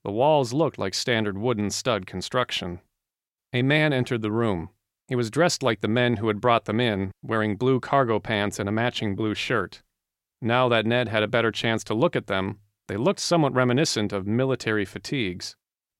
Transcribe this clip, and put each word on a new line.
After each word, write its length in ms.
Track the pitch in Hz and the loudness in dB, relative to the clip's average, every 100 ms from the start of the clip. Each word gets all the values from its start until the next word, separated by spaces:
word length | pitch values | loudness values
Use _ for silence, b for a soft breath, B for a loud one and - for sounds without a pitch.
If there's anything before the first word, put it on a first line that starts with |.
the 80 | 101 | -6
walls 420 | 104 143 151 120 | 0 4 4 2
looked 260 | 135 147 - | 0 -2 -2
like 140 | 98 | -6
standard 460 | - - 113 104 95 | -4 0 0 0 -2
wooden 320 | 120 110 101 | -2 0 0
stud 380 | - 131 107 92 | -2 -2 -2 -2
construction. 720 | 92 - 127 123 - 92 90 _ _ _ _ _ _ _ | -10 -4 -2 -2 -4 -6 -10 _ _ _ _ _ _ _
A 100 | 123 | 0
man 300 | 131 151 156 | 2 4 2
entered 280 | 131 120 120 | 2 0 -2
the 120 | 107 | -2
room. 380 | 110 117 90 85 _ _ _ - | 0 0 0 -6 _ _ _ -6
He 80 | |
was 160 | 123 113 | -4 -2
dressed 320 | 131 175 - | 2 0 2
like 180 | 127 107 | 0 0
the 60 | 107 | 0
men 300 | 117 120 113 | 2 2 0
who 100 | 113 | 0
had 140 | 104 | 0
brought 240 | 123 113 | 2 2
them 160 | - 107 | 2 0
in, 320 | 123 98 98 - | 0 0 -4 -6
wearing 340 | - 110 107 101 | -4 0 0 0
blue 220 | 127 131 | 2 0
cargo 400 | - 139 120 107 | 2 2 2 0
pants 400 | - 107 104 - | 0 0 0 -2
and 100 | 101 | -2
a 40 | |
matching 420 | 107 120 - 107 | 0 -2 -2 -4
blue 220 | 98 110 104 | -2 -2 -2
shirt. 440 | - 117 90 - _ _ _ _ _ - | -2 -2 -4 -10 _ _ _ _ _ -6
Now 260 | 110 123 127 | 0 2 4
that 160 | 113 107 | 2 2
Ned 200 | 120 117 | 0 2
had 160 | 110 | 0
a 60 | 107 | 2
better 240 | 117 113 | 2 0
chance 320 | - 120 110 | 0 0 -2
to 100 | - | -2
look 220 | 110 165 135 | 0 0 0
at 100 | - | -2
them, 320 | 98 95 107 _ _ - | -2 -2 -6 _ _ -8
they 80 | 101 | -2
looked 240 | 156 202 | -2 0
somewhat 340 | - 170 139 | 0 2 2
reminiscent 580 | 127 123 123 160 117 104 | 2 2 2 2 0 -2
of 140 | 101 95 | -2 -2
military 580 | 117 131 127 117 107 | 0 0 -2 -2 -2
fatigues. 720 | 98 101 - 143 101 90 - - _ _ _ | -2 -8 -6 -4 -4 -6 -10 -14 _ _ _